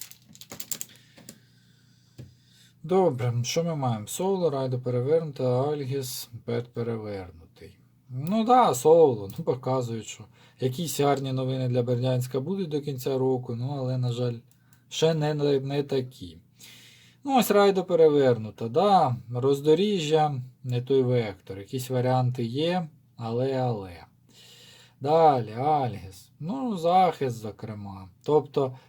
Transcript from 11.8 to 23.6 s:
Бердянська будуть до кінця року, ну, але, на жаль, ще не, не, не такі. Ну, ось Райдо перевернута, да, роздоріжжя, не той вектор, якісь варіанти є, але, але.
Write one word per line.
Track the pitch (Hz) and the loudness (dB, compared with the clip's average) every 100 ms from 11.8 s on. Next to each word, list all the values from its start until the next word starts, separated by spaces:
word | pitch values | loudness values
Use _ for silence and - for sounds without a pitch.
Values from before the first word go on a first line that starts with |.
Бердянська | 120 120 127 127 123 135 | 0 -2 0 -2 -2 -4
будуть | 143 196 170 | -4 -4 -4
до | 147 | -6
кінця | 143 131 139 131 | -6 -6 -4 0
року, | 131 127 127 117 | 0 -2 -4 -6
ну, | 127 143 | -6 -4
але, | 127 131 | -4 -2
на | 123 | -2
жаль, | 120 123 117 - _ _ _ _ | -2 -4 -6 -14 _ _ _ _
ще | - 160 | 0 0
не, | 160 151 | 2 0
не, | 147 143 139 | 0 0 0
не | 135 143 | -2 -4
такі. | 139 139 127 - 90 80 _ _ - - - - _ _ | -2 -4 -4 -12 -18 -18 _ _ -20 -20 -20 -20 _ _
Ну, | 277 269 | 0 2
ось | 196 | 4
Райдо | 202 202 190 | 6 6 4
перевернута, | 180 170 160 147 131 113 110 - 117 | 2 6 6 6 4 2 -2 -8 -2
да, | 117 127 - 143 110 101 | 2 4 6 4 0 -6
роздоріжжя, | 120 131 139 147 160 208 196 147 156 151 131 127 _ | -2 0 2 4 4 4 0 2 2 2 -2 -10 _
не | 127 123 | -4 -4
той | 123 135 | 2 2
вектор, | 123 123 110 - - 95 | 4 2 -2 -8 -14 -14
якісь | 101 131 127 | -10 -10 -4
варіанти | 127 123 127 127 123 | -2 2 2 0 -2
є, | 117 127 165 180 160 - _ - | -4 -2 -2 -2 -6 -12 _ -12
але, | 117 117 135 | -6 -2 -2
але. | 131 | 0